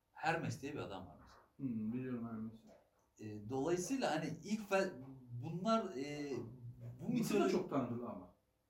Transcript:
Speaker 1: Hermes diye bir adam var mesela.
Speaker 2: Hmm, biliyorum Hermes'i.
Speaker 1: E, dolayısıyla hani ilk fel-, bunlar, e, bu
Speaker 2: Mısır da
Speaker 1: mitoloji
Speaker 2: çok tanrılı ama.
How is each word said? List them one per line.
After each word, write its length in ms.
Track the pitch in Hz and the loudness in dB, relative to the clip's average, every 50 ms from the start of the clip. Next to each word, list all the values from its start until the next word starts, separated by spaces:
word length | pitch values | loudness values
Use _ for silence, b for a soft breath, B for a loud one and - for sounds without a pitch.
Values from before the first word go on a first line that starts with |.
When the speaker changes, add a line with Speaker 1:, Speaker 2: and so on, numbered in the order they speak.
| _ _ - | _ _ -10
Speaker 1:
Hermes 480 | - - 160 165 165 - - - - 131 | -2 0 2 2 2 2 0 -2 -2 -4
diye 100 | 147 151 | -6 -4
bir 60 | 117 | -4
adam 280 | - - 98 92 90 | -4 -4 -6 -8 -8
var 100 | - - - | -10 -14 -16
mesela. 220 | - - - - - _ _ | -18 -20 -20 -20 -20 _ _
Speaker 2:
Hmm, 360 | - 139 127 113 110 107 107 120 | -4 -2 -2 0 0 0 0 0
biliyorum 360 | 127 127 127 123 113 113 110 | 0 -2 -2 -2 -2 -4 -4
Hermes'i. 400 | 113 110 110 113 - - - - - - - _ _ _ _ _ _ - | -4 -4 -6 -6 -8 -12 -18 -20 -20 -20 -20 _ _ _ _ _ _ -10
Speaker 1:
E, 300 | 110 107 104 104 104 110 | -8 -8 -6 -6 -6 -2
dolayısıyla 600 | 135 135 139 165 175 185 180 - 269 254 214 151 147 | 0 2 2 2 2 2 2 0 0 2 2 4 2
hani 220 | 156 - - - - - | 2 0 0 -4 -4 -2
ilk 240 | 196 220 214 - - | -2 -2 0 0 2
fel-, 240 | 196 190 185 - - 127 135 135 - - 123 120 120 120 135 | 4 4 4 2 0 -6 -10 -12 -12 -14 -12 -10 -8 -6 -4
bunlar, 540 | 165 170 175 196 226 226 220 - - - | -4 -2 0 4 4 6 6 4 2 -2
e, 360 | 127 143 147 147 147 147 143 131 110 - - - - - - - - - - - - | -4 -4 -2 -2 -2 -2 -2 -2 -2 -4 -6 -8 -10 -12 -12 -12 -10 -10 -12 -10 -6
bu 80 | 165 220 | -2 2
Speaker 2:
Mısır 260 | 247 240 - - 220 | 2 2 4 4 6
da 40 | 196 | 6
Speaker 1:
mitoloji 140 | 175 - - | 6 8 6
Speaker 2:
çok 180 | 180 - - | 4 4 4
tanrılı 380 | 156 135 120 117 117 120 120 - | 2 2 2 2 0 -4 -4 -6
ama. 260 | 101 98 92 - - _ _ _ _ _ _ _ | -8 -8 -10 -14 -16 _ _ _ _ _ _ _